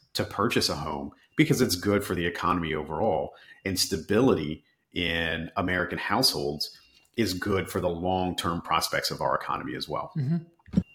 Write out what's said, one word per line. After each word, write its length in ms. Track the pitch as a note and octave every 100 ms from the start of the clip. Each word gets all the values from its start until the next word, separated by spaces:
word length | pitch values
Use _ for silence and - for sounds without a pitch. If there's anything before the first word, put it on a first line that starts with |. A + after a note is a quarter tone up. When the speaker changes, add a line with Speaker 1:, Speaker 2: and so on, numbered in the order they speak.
| _
Speaker 1:
to 100 | -
purchase 460 | G2+ - A#2 A#2+ -
a 60 | D#2+
home 360 | D2+ C#2+ C#2+ - _ -
because 260 | D3+ A#2+
it's 140 | B2 F2+
good 280 | G2+ G2+
for 120 | - F2+
the 100 | E2+
economy 480 | - F2 F2 D#2+
overall. 600 | D#2 D2+ D#2 A2 D2 - - - - F#2+
And 140 | F2+
stability 840 | - E2 D#2 G#2 C3 E2+ D2+ D#2 _ _ _
in 560 | - E2+ E2+ E2 E2 E2 G2+
American 420 | F2+ F2+ F2 E2+
households 760 | - G#2+ C#3 - C#2+ D2+ - - _ _ _ -
is 160 | G2
good 360 | F2+ G#2 F#2+ F2+
for 120 | G2
the 80 | F2
long-term 720 | E2+ F2+ F#2 F2+ E2+ F2 E2+
prospects 500 | - D#2+ - D#2 -
of 80 | D2
our 160 | C2+ C#2
economy 400 | - A#1 - C2+
as 140 | -
well. 220 | - - E3
Speaker 2:
Mm-hmm. 220 | C3 E3 D#3+ _ - F3+ -